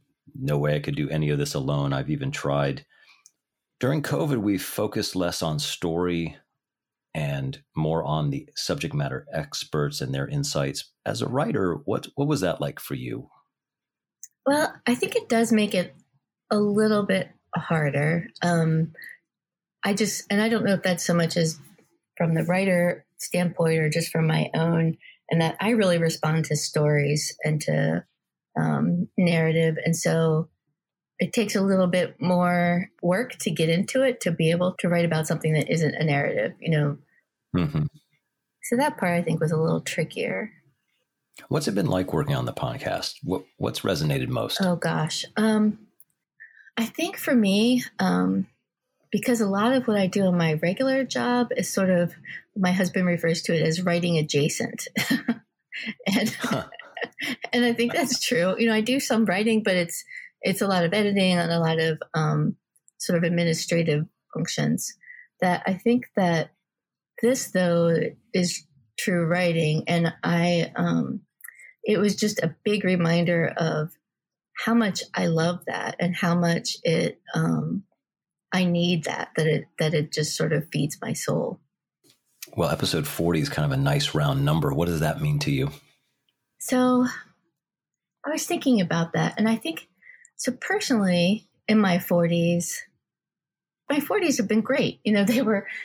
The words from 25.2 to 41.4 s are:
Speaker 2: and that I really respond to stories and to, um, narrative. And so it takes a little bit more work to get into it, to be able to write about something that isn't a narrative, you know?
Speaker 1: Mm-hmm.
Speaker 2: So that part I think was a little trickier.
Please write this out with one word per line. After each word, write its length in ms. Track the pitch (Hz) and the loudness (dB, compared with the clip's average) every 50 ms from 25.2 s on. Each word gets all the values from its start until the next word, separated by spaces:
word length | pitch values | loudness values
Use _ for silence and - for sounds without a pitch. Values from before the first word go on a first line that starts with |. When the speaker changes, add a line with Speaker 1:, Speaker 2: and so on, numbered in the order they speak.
| _ - | _ -2
Speaker 2:
and 100 | - 165 | 2 2
that 160 | 165 160 - - | 2 2 0 -2
I 100 | 185 214 | 0 0
really 260 | 247 220 202 185 175 | 2 4 4 4 4
respond 480 | 170 165 165 165 - - 156 160 160 151 | 4 2 2 0 0 0 0 2 0 0
to 120 | - 156 | 0 -2
stories 800 | 147 - - - 151 147 147 151 147 143 143 147 151 - - - - - | -4 -4 -2 0 2 2 4 4 2 2 2 0 0 -2 -6 -8 -4 -2
and 160 | 156 156 151 - | -2 -2 0 0
to, 420 | - 151 - - 156 160 180 - - _ _ _ _ _ _ _ _ _ - | 0 0 0 2 2 0 -2 -4 -8 _ _ _ _ _ _ _ _ _ -2
um, 480 | - - 233 - - 175 170 175 - - - | 0 0 0 0 0 0 0 0 -2 -2 0
narrative. 600 | - 180 170 170 165 160 160 156 165 165 160 160 - - | 0 2 2 4 2 2 2 2 2 2 2 0 0 -2
And 140 | 170 165 | -2 -2
so 540 | 165 - 170 160 165 165 160 156 160 160 - _ _ _ _ _ _ _ _ _ _ _ _ _ - | 0 0 0 2 2 2 2 2 2 0 -4 _ _ _ _ _ _ _ _ _ _ _ _ _ -4
it 140 | 196 - - | -4 -2 0
takes 240 | 240 247 240 - | -2 -2 0 0
a 60 | 208 196 | 0 2
little 240 | 196 196 185 185 | 4 4 4 4
bit 340 | 175 180 180 175 - - - | 4 2 2 0 0 -4 -4
more 720 | - 175 180 180 180 175 175 175 175 175 175 175 185 - _ _ - | -2 0 2 2 4 4 2 2 2 2 2 0 -2 -4 _ _ -2
work 360 | 175 180 202 254 254 - - | 0 0 0 0 -4 -8 -6
to 100 | - 214 | -4 -4
get 200 | 160 151 160 160 | 0 0 2 2
into 320 | 165 175 202 - - 262 269 | 2 2 0 0 0 2 2
it, 180 | 262 247 - | 2 0 0
to 100 | - 180 | -2 -2
be 200 | 165 - 170 160 | 0 2 2 2
able 240 | 170 170 180 185 185 - | 2 2 0 -2 -2 -2
to 100 | - 175 | 0 0
write 160 | 175 170 175 | 2 2 2
about 200 | 170 156 160 156 | 2 0 0 0
something 280 | - 170 156 - 156 156 | -2 -2 -2 0 0 0
that 180 | 151 - - - | 2 0 0 0
isn't 220 | 160 160 147 - | 0 0 0 0
a 100 | - 151 | 0 0
narrative, 480 | 156 143 139 139 - - - 107 - - - | 0 0 0 0 0 -2 -2 -2 -4 -6 -6
you 100 | - 170 | -4 0
know? 280 | 160 151 147 147 151 - - _ _ _ _ _ _ _ _ _ - | 0 2 2 0 -2 -6 -10 _ _ _ _ _ _ _ _ _ -2
Speaker 1:
Mm-hmm. 280 | 92 85 76 76 78 76 73 - - _ _ _ _ _ _ _ _ _ _ _ _ - | -2 0 0 0 -2 -2 -2 -6 -10 _ _ _ _ _ _ _ _ _ _ _ _ -6
Speaker 2:
So 120 | - 247 | -2 0
that 220 | 240 285 302 294 - | 0 0 0 0 -2
part 140 | 202 175 175 | -2 0 0
I 100 | 175 170 | 0 0
think 180 | 160 160 160 | 0 -2 -2
was 100 | 165 156 | 0 0
a 60 | 170 | 0
little 240 | 156 160 165 165 165 | 0 0 0 0 -2
trickier. 720 | - - - - 160 - - - - - 185 190 208 220 - _ _ _ _ _ _ _ _ _ _ _ _ _ _ _ _ - | -4 -4 -4 -4 -4 -4 -4 -6 -6 -4 -4 -6 -6 -8 -12 _ _ _ _ _ _ _ _ _ _ _ _ _ _ _ _ -20